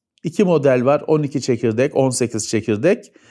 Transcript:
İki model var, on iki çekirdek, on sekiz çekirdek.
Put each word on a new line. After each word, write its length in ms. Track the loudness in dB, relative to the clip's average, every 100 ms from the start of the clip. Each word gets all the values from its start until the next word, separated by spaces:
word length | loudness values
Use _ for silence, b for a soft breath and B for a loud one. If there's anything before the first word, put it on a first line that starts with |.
| _ _
İki 200 | -6 0
model 420 | 2 2 2 2 2
var, 180 | 0 0
on 160 | 0
iki 180 | 0 -4
çekirdek, 540 | -2 -2 0 0 0 0
on 140 | 0
sekiz 400 | 0 -2 -4 -4
çekirdek. 640 | -4 -2 0 0 0 -4 b b